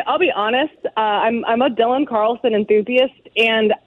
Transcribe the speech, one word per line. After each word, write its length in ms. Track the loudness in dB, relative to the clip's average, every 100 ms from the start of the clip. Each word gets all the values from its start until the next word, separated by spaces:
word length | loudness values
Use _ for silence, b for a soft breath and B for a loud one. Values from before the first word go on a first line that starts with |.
| -2
I'll 140 | -2
be 120 | -2
honest. 440 | -2 -2 -2 -4 -6 -8
Uh, 140 | -4
I'm, 440 | -2 0 0 -2 -2
I'm 160 | 0
a 60 | 0
Dylan 380 | 0 0 0 -2
Carlson 460 | 0 0 0 0
enthusiast, 600 | 0 2 0 2 2 0 -2 -8 0
and 380 | 0 2 2 0